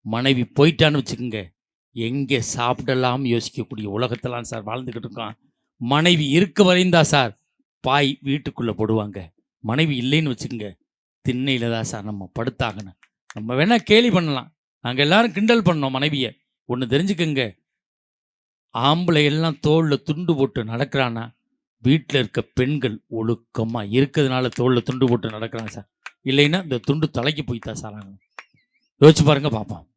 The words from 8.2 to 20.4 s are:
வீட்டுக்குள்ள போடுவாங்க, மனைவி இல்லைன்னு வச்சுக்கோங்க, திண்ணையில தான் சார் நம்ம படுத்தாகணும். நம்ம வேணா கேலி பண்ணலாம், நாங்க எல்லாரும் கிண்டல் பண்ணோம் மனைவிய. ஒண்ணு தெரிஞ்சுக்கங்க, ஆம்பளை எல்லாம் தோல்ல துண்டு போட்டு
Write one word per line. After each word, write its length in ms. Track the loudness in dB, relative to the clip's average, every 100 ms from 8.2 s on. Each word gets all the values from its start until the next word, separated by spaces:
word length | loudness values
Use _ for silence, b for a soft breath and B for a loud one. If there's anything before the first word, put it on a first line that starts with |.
வீட்டுக்குள்ள 480 | -4 -4 -4 -6 -6
போடுவாங்க, 480 | -2 0 0 -2 -10 -16 _ _ _
மனைவி 420 | -4 0 0 0
இல்லைன்னு 300 | 0 0 0
வச்சுக்கோங்க, 380 | -4 -8 -10 -12 -16 _ _ _ _ -6
திண்ணையில 420 | -2 -2 0 -2
தான் 140 | -4
சார் 200 | -6 -8
நம்ம 260 | -10 -10 -10 -6
படுத்தாகணும். 580 | -6 -4 -6 -6 -16 -18 _ _ _
நம்ம 200 | -14 -6
வேணா 220 | -2 2 0
கேலி 340 | 4 4 4
பண்ணலாம், 420 | 2 0 -4 -8 _ _ _
நாங்க 220 | -6 -2
எல்லாரும் 300 | 2 4 2
கிண்டல் 300 | 0 2 4
பண்ணோம் 280 | 4 0 0
மனைவிய. 400 | -2 -2 -2 -4 -8 _ _ -8
ஒண்ணு 180 | -6 0
தெரிஞ்சுக்கங்க, 640 | 0 0 0 0 -2 -4 -8 _ _ _ _ _ _ _ _ _ _ _ -2
ஆம்பளை 460 | 2 2 2 2
எல்லாம் 340 | 2 2 -2 -2 2
தோல்ல 360 | 2 2 0
துண்டு 340 | -2 -4 -2
போட்டு 280 | 0